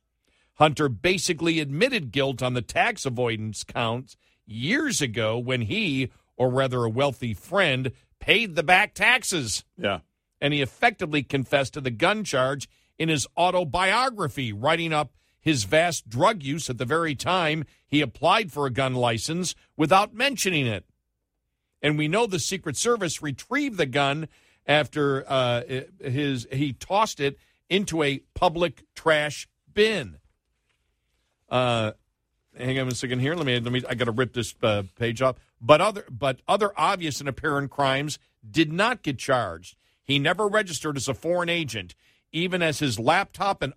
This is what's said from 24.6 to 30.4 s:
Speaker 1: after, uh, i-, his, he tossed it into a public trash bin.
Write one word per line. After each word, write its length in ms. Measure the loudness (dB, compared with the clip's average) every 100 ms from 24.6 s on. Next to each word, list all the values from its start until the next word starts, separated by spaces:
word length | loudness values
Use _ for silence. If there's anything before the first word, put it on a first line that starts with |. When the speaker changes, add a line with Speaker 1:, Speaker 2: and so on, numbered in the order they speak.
| 0
Speaker 1:
after, 580 | 2 2 0 0 0 0
uh, 340 | 0 2 0 -2
i-, 160 | -6 -8 -10
his, 460 | -4 -2 -2 -2 -4
he 220 | -4 -4
tossed 460 | -4 -2 0 0 0
it 180 | -4 -4 _ _ -2
into 340 | -2 0 0
a 160 | 0 -2 -8
public 500 | 0 0 2 -2 -2 _ -2
trash 520 | 2 2 0 -6 -14 _ _
bin. 440 | 2 2 2 -6 -14 _ _